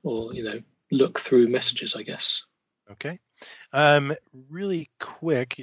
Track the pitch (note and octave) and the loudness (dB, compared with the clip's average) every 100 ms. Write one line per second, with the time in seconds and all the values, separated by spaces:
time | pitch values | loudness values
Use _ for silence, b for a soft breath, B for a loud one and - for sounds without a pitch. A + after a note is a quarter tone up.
0 | D3 A2+ A2+ B2 A2 A2+ - _ _ C3+ | -6 -6 -6 -8 -8 -10 -14 _ _ 2
1 | C3+ - - B2+ A#2 B2+ - B2 - G#2 | 2 0 4 6 6 4 -2 -2 -6 -6
2 | A2 A2 - - - _ _ _ - - | -8 -4 -4 -4 -8 _ _ _ -20 -12
3 | D3 F3+ _ B B B B C#3 D3 D3 | -12 -12 _ B B B B 2 4 4
4 | C#3 D#3 _ C3 C3+ E3+ G3 E3+ D3 - | 2 -6 _ -20 -18 -8 -4 -4 -8 -14
5 | - - E3 C3 B2 - | -18 -6 0 0 0 -6